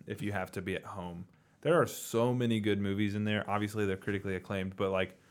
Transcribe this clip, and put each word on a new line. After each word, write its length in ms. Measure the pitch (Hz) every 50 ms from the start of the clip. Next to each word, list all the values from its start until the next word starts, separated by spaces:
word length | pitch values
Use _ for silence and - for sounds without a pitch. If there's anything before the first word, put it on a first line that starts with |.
| -
if 160 | - 107 - -
you 100 | 101 101
have 180 | 98 92 90 -
to 100 | 101 90
be 120 | 98 92
at 80 | 82 -
home. 420 | - - 98 90 90 87 87 92 - - _ _ _ _ _ -
There 180 | 143 170 170
are 60 | 131
so 460 | - - - - - - 113 117 123 123
many 280 | 123 120 117 113 110
good 200 | 101 107 104 98
movies 340 | 101 98 98 101 107 101 98
in 100 | 104 107
there. 200 | 107 107 104 - -
Obviously, 380 | 98 104 104 104 104 110 104
they're 100 | 98 95
critically 400 | 95 - - 101 98 90 98 95
acclaimed, 400 | 92 90 - 104 95 95 95 92
but, 140 | 95 104 95
like, 280 | 95 95 95 95 - - _ -